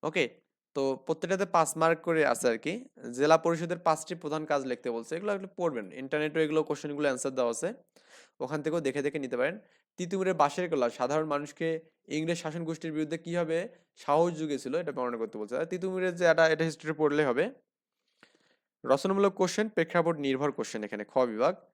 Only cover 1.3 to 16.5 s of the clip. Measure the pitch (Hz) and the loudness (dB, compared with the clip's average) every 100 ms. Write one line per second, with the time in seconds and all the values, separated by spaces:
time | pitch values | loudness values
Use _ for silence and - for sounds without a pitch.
1.3 | 190 196 170 156 160 160 165 170 160 139 | -2 2 2 2 2 2 2 0 2 2
2.3 | 120 127 113 147 208 262 - 120 123 147 | 2 2 0 -4 -8 -10 -14 -10 0 6
3.3 | 160 165 165 170 170 170 156 - 170 156 | 6 4 -2 -4 -2 0 0 -2 -10 -6
4.3 | 156 151 147 131 123 127 117 117 165 208 | -6 -2 -2 -2 -6 -4 -6 -6 -6 -4
5.3 | 202 190 - 175 127 98 127 131 151 151 | -4 -6 -4 -2 -2 -8 -12 -4 -2 0
6.3 | 156 156 156 156 143 156 143 147 127 139 | 0 2 2 0 -4 -4 -2 0 0 -2
7.3 | 131 120 117 - - _ _ _ - - | 0 0 0 -4 -6 _ _ _ -20 -20
8.3 | _ 131 151 147 170 139 139 139 147 131 | _ -6 -4 -2 0 0 -2 -2 -4 -4
9.3 | 123 139 208 - _ _ - 180 190 190 | -2 -2 -2 -16 _ _ -10 -4 0 0
10.3 | 170 143 165 180 156 120 - 127 151 160 | 2 2 2 -2 0 0 0 0 0 0
11.3 | 143 151 - 160 160 160 _ - 151 160 | -2 -4 -6 -4 -4 -8 _ -6 -4 -2
12.3 | 170 160 160 160 160 165 156 151 160 165 | -2 -4 -6 -6 -6 -4 -4 -4 -4 -4
13.3 | 175 165 165 220 - _ _ - 147 170 | -2 0 -2 -4 -12 _ _ 0 4 4
14.3 | 160 156 139 131 151 165 127 123 117 110 | 0 -4 -4 -2 -4 -4 -4 -4 -2 -6
15.3 | 107 107 127 165 180 185 185 185 175 170 | -6 -6 -4 -4 -4 -4 -2 -2 4 6
16.3 | 160 160 | 8 6